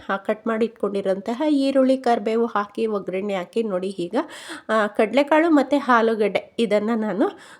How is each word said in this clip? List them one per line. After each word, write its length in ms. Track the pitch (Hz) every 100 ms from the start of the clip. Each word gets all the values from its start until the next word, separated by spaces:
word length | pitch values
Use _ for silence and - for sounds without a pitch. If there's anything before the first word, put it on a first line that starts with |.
| -
ಆ, 80 | 196
ಕಟ್ 300 | - 214 226
ಮಾಡಿ 180 | 220
ಇಟ್ಕೊಂಡಿರೋಂತಹ 760 | 226 - 202 196 190 190 214 240 311
ಈರುಳ್ಳಿ, 480 | 277 269 269 262 262
ಕರಿಬೇವು 500 | 247 233 214 226 233
ಹಾಕಿ 400 | 208 208 - 220
ಒಗ್ಗರಣೆ 480 | 202 180 190 202
ಹಾಕಿ, 280 | 190 175 226
ನೋಡಿ, 260 | 226 185 190
ಈಗ, 260 | 185 170 247 339 - - 320 -
ಆ, 180 | 220 202
ಕಡಲೆಕಾಳು 640 | - 214 247 294 311 330
ಮತ್ತು 420 | 294 262 285 254
ಆಲೂಗಡ್ಡೆ 640 | 233 226 220 202 190 - -
ಇದನ್ನು 360 | 226 208 214
ನಾನು 440 | 226 214 185 381 - -